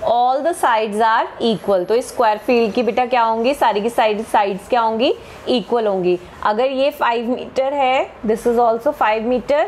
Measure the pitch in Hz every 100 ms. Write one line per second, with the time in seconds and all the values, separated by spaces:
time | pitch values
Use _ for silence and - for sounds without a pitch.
0 | - 233 247 269 294 339 277 226 220 208
1 | 226 226 349 - 233 196 - 196 180 226
2 | 262 - 233 214 - 240 226 196 233 226
3 | 247 247 226 226 233 285 247 208 214 233
4 | 226 208 226 240 202 190 - 247 226 226
5 | 269 453 - - - 247 185 240 220 190
6 | 180 180 - - - 214 254 262 269 285
7 | 233 233 233 254 - - 269 285 262 262
8 | 370 - 214 220 233 233 240 226 226 196
9 | 226 220 220 247 - 285